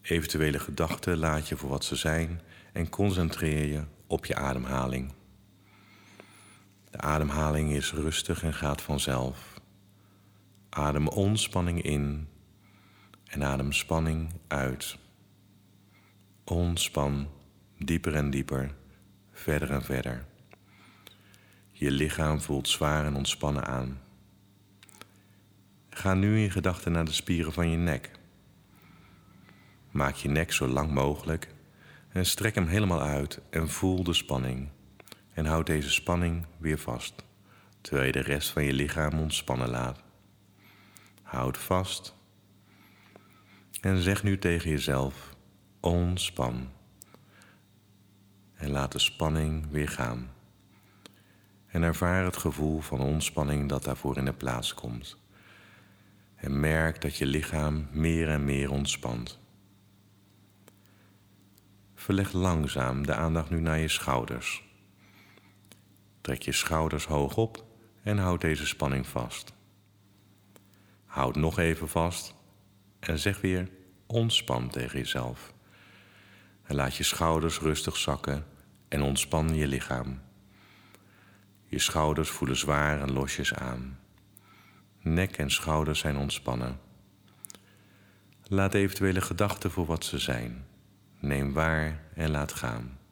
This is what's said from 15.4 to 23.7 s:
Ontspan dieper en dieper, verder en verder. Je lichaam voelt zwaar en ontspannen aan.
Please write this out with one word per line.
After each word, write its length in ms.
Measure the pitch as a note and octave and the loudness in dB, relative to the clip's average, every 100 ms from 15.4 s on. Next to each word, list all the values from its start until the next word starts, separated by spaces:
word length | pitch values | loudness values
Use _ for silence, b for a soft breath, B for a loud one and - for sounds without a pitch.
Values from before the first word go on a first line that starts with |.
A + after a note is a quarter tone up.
| - - _ - b b b b - - | -20 -20 _ -20 b b b b -20 -20
Ontspan 880 | - F2 F2 E2+ - - C#2+ C#2+ D2 - - _ - - | -2 2 2 2 0 2 2 0 -4 -8 -20 _ -20 -10
dieper 380 | G2+ E2 - D2+ | 0 0 2 0
en 140 | C#2+ | 2
dieper, 460 | C2+ C2 C2+ C2+ C#2+ - B B - - | 0 -2 -2 -2 -6 -18 B B -20 -20
verder 400 | - - D2+ C#2 | -10 -2 0 0
en 120 | C#2 | -2
verder. 420 | C2 C2 B1+ B1 - - - - B B B B B B B B B B B | 0 -2 -2 -6 -10 -20 -20 -20 B B B B B B B B B B B
Je 200 | - C#2+ | -4 0
lichaam 500 | C#2 D2+ - D#2 D2+ | 2 0 2 2 2
voelt 260 | - C#2 C2+ | 0 -2 0
zwaar 380 | - D2 D2+ D2+ | 2 2 2 0
en 100 | C#2 | 0
ontspannen 500 | C#2 - D2 C#2+ | -2 -2 0 0
aan. 360 | - | -2